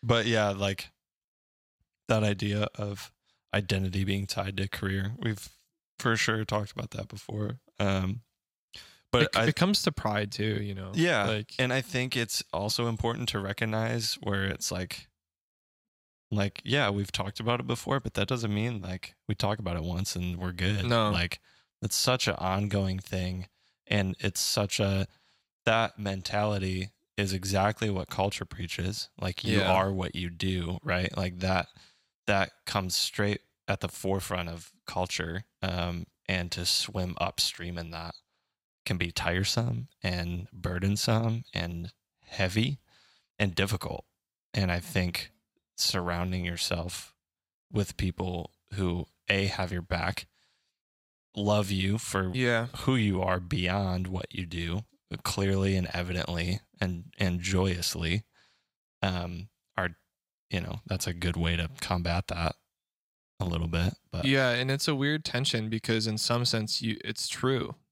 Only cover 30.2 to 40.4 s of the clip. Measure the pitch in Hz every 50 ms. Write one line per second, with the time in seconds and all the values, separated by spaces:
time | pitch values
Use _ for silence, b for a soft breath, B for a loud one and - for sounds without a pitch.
30.2 | 90 87 87 82 - 95 92 90 85 82 90 95 - - 90 90 92 - - -
31.2 | 95 90 87 90 90 92 92 92 85 - _ b b b b b b b b _
32.2 | _ - 104 98 98 - - _ _ - - 104 92 92 - - - - - -
33.2 | 104 101 104 - _ _ _ _ _ - 98 - - 90 - - - 98 98 98
34.2 | 90 - 101 90 87 85 82 85 82 - _ _ _ - - 92 92 87 - -
35.2 | 90 85 82 95 110 _ _ _ - 95 90 90 87 87 87 85 85 _ _ _
36.2 | _ - 95 92 87 87 - - 85 - - - - - 98 101 90 90 87 -
37.2 | 85 87 - - - - - - 85 87 87 85 85 82 82 80 82 85 - -
38.2 | _ _ _ _ _ _ _ _ _ _ _ _ _ - - 90 90 85 - -
39.2 | - 85 87 92 98 - - - 117 120 120 117 123 - _ _ - 90 90 90
40.2 | 87 87 87 90